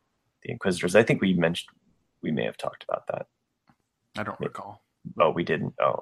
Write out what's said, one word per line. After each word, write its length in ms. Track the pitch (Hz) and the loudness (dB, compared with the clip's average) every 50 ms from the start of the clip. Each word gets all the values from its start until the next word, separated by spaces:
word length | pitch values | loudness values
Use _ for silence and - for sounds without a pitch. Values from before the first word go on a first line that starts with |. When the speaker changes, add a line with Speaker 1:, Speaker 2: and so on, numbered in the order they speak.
| _ _ _ _ _ _ _ _ - | _ _ _ _ _ _ _ _ -10
Speaker 1:
the 80 | - | -10
Inquisitors. 440 | 123 - - 98 90 - - 90 92 | -8 -4 -2 -2 -2 0 0 4 6
I 60 | 107 - | 6 6
think 180 | - 87 - | 6 4 2
we 120 | 104 95 90 | 2 2 4
mentioned, 360 | 87 82 82 85 - - - - _ _ _ _ _ _ _ _ _ | 4 2 2 0 -2 -8 -12 -18 _ _ _ _ _ _ _ _ _
we 100 | - - | -6 -4
may 120 | 76 60 57 | -4 -2 -4
have 140 | 55 - | -4 -6
talked 260 | - - - - - - | -8 -10 -10 -10 -10 -8
about 240 | - - - - | -6 -6 -6 -6
that. 200 | - - - - - _ _ _ _ _ _ _ _ _ _ _ _ _ _ _ _ - | -6 -8 -8 -8 -12 _ _ _ _ _ _ _ _ _ _ _ _ _ _ _ _ -8
Speaker 2:
I 60 | 110 107 | -8 -6
don't 160 | 107 - - | -6 -6 -6
Speaker 1:
Yeah. 60 | - | -6
Speaker 2:
recall. 360 | - - - 95 101 104 - _ _ _ _ - - - - | -8 -8 -10 -14 -14 -16 -20 _ _ _ _ -16 -4 0 2
Speaker 1:
Oh, 100 | 82 76 | 2 4
we 120 | - 85 85 | 2 2 0
didn't. 300 | 82 78 - - - - - | 0 0 -2 -2 -4 -2 0
Oh, 180 | - 67 - - | 2 2 2 0